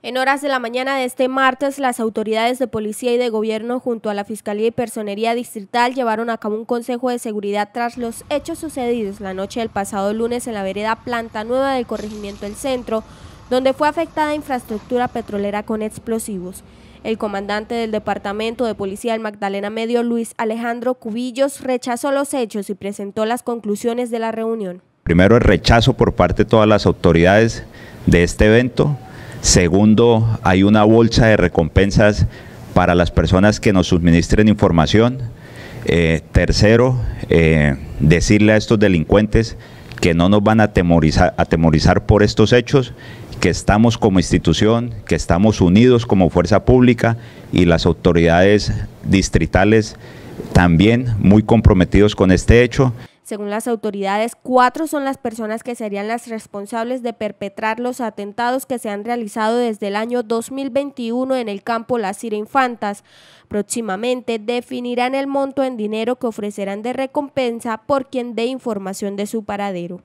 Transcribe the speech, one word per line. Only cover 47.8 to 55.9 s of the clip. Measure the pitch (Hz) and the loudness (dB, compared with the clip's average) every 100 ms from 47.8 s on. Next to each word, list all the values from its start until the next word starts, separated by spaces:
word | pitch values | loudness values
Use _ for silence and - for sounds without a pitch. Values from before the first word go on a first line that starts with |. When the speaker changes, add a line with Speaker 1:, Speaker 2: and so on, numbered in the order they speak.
| 90 | 2
Speaker 2:
autoridades | 80 92 85 82 82 95 104 - 110 - - | 2 2 4 4 4 4 4 0 -6 -8 -10
distritales | - 95 90 - 82 90 98 110 107 - - - - - - | 0 0 2 0 0 2 4 4 2 -8 -20 -20 -18 -16 -2
también | - 90 82 101 120 127 107 | 2 4 6 4 4 0 0
muy | - 104 | 4 4
comprometidos | 107 117 107 95 87 95 104 - | 6 4 6 4 4 4 4 4
con | 95 | 2
este | 90 - 113 | 2 6 4
hecho. | 123 - 131 117 127 _ | 4 2 0 0 -14 _
Speaker 1:
Según | - 214 208 | -14 -10 -6
las | 208 240 | -6 -4
autoridades, | 233 220 202 190 202 233 - | -4 -6 -6 -4 -2 -4 -6
cuatro | - 254 247 311 320 | -2 2 2 0 -6
son | 302 | -4
las | 269 269 | -4 -6
personas | 240 220 220 226 | -8 -8 -8 -8
que | - | -8
serían | 240 220 | -10 -8